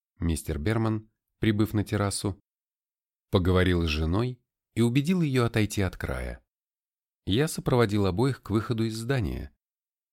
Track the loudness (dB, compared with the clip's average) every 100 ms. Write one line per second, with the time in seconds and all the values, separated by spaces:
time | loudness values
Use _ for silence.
0 | _ -4 -2 -2 -4 -4 0 0 0 -2
1 | -6 _ _ -2 0 2 2 0 0 0
2 | -2 -2 -6 -6 _ _ _ _ _ _
3 | _ _ _ 0 4 4 4 2 2 0
4 | 0 0 -2 -6 _ _ _ 0 2 2
5 | 0 0 0 2 2 2 0 0 -2 -4
6 | -6 -6 -6 -10 _ _ _ _ _ _
7 | _ _ -2 0 0 -2 0 2 4 2
8 | 0 2 0 -2 -2 -2 0 -2 -2 -4
9 | -4 -2 -2 -4 -10 _ _ _ _ _
10 | _